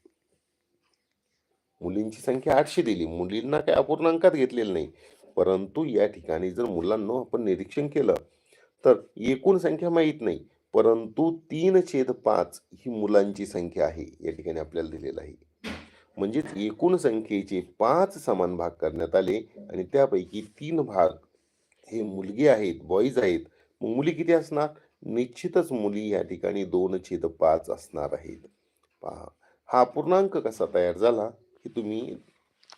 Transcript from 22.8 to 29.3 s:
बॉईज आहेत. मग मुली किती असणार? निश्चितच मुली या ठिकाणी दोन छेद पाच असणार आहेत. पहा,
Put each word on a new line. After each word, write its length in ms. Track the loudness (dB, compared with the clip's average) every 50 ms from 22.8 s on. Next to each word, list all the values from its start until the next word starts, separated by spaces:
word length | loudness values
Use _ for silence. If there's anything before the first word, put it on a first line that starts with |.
| -4
बॉईज 340 | 0 2 2 2 2 2
आहेत. 220 | 2 2 2 2 0 -4 -8 _ _ _ _ _ _
मग 60 | -6
मुली 240 | -4 -2 0 0 -2
किती 220 | -2 -2 2 2 2
असणार? 360 | 2 2 -2 -2 -2 -2 -2 -4 -14 _ _ _ _ -10
निश्चितच 680 | -4 -2 -2 -4 -4 -6 -10 -10 0 0 0 0 2
मुली 380 | -4 -2 -2 -2 -2 -2 -4 -2
या 120 | -2 -2
ठिकाणी 440 | -2 -4 -8 -6 -4 -4 -4 -4 -4
दोन 320 | -2 0 0 0 0 -2 -6 -6
छेद 200 | -6 -8 -4 -4
पाच 440 | -6 -2 2 2 4 4 2 0 -6
असणार 400 | -10 -10 -10 -12 -8 -8 -6 -6
आहेत. 260 | -6 -8 -10 -14 -18 -18 -20 -20 _ _ _ _ _ _ _ _ _ _
पहा, 260 | -14 -14 -14 -14 -18 -20